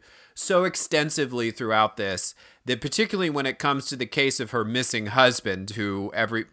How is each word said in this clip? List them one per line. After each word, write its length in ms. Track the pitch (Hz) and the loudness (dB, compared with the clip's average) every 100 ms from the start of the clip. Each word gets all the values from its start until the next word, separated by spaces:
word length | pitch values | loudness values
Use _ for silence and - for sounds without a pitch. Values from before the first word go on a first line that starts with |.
| - - - | -14 -20 -18
so 300 | - - 185 | -10 2 4
extensively 880 | 185 - - 156 151 151 135 123 117 | 4 0 0 0 2 0 -2 0 -2
throughout 460 | 107 113 110 107 - | -2 0 4 4 2
this 380 | 98 92 - - - _ - | -2 -2 -4 -10 -20 _ -6
that 160 | 123 | -4
particularly 480 | 147 - 220 196 175 | -2 0 0 0 -2
when 160 | 143 135 | 0 -2
it 140 | 127 | -2
comes 260 | 143 139 - | -2 -2 -4
to 80 | 135 | -6
the 100 | 120 | -4
case 340 | - 135 - | 0 0 0
of 120 | 113 | -2
her 120 | 120 107 | -2 -2
missing 420 | 120 127 120 104 | -2 -2 -2 0
husband, 640 | 120 127 120 107 95 95 | 6 6 6 -2 -4 -6
who 380 | 101 104 98 101 104 | -4 -2 -2 -4 -2
every, 300 | 113 113 113 | -2 -2 -6